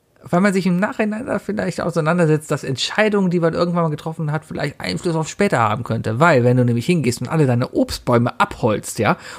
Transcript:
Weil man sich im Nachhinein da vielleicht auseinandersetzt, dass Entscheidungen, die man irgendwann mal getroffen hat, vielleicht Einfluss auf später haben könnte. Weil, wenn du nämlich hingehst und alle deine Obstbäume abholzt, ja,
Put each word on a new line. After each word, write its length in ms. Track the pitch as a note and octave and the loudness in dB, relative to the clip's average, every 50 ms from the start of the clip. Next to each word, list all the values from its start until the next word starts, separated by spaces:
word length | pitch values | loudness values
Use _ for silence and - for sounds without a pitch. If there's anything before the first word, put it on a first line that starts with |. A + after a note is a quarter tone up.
| _ _ _ _ - | _ _ _ _ -6
Weil 160 | - E3+ F3+ | -2 2 2
man 120 | G3+ G#3 | 4 4
sich 140 | F#3 F#3+ E3+ | 2 2 2
im 140 | F#3 F3 F3+ | 0 0 0
Nachhinein 460 | G#3+ B3 - - G#3+ G#3 G#3+ A3 - | 0 -2 -2 -2 -2 -2 -4 -6 -6
da 120 | - G#3+ G3 | -6 -6 -4
vielleicht 420 | - - G#3 G#3+ F#3 F#3 - - | -4 -6 -4 -4 -4 -4 -4 -4
auseinandersetzt, 720 | - E3+ - E3+ D3+ D#3 F3 F3 E3 D3+ D#3 D3+ - - | -4 -4 -2 0 0 2 2 4 4 4 2 2 0 -2
dass 140 | D3+ - - | -4 -4 -4
Entscheidungen, 680 | C3 C3 - - - - G#3 G#3+ G#3+ G#3 G3+ F#3+ F3 | -4 -4 -4 -4 -4 0 0 0 2 2 2 2 2
die 80 | F3 E3+ | 2 2
man 160 | E3 E3 - | 0 0 0
irgendwann 300 | E3 E3+ F3 E3+ F3 E3 | 0 -2 0 0 0 0
mal 40 | D#3 | -2
getroffen 420 | D3 - - D#3+ D#3+ - D#3+ D3 | -2 -4 -8 -8 -8 -6 -4 -4
hat, 120 | D3+ D#3 - | -4 -6 -6
vielleicht 360 | - - - D3+ C#3+ - - | -8 -8 -6 -6 -6 -6 -8
Einfluss 340 | - F3+ F#3 D#3+ - F3 D#3+ | -6 -6 -6 -4 -2 -2 -2
auf 140 | D#3+ D#3 - | -2 -4 -4
später 320 | - - G3+ G3 D#3+ B2 | -2 -2 0 0 2 2
haben 240 | A2+ G#2+ G#2+ A2+ A2+ | 2 2 0 -2 -4
könnte. 340 | - A2+ A#2 A2+ A2 A2 B2 | -4 -4 -4 -2 -4 0 2
Weil, 240 | E3 F3 D3+ B2 | 4 4 6 6
wenn 140 | A#2+ B2 B2+ | 6 4 4
du 80 | B2+ A#2+ | 4 4
nämlich 220 | A#2+ A#2 A#2+ - | 2 2 0 0
hingehst 340 | F3 F3+ E3 C#3 - - - | 0 0 2 0 0 -2 -2
und 80 | - - | -4 -2
alle 180 | E3 D#3+ D3 | 0 2 2
deine 240 | B2+ A#2+ A#2+ B2+ - | 2 2 0 0 0
Obstbäume 680 | - C#4+ C4 - - - - B2+ A#2+ A#2 A#2+ - - - | 0 0 0 0 -4 -4 0 2 2 2 2 0 0 -2
abholzt, 580 | G3+ - - - - A2 G#2 - - - - - | -2 -2 -2 -2 -2 0 0 -2 -4 -6 -4 0
ja, 180 | G#2+ C3 E3+ - - - - | 0 0 0 0 -4 -14 -12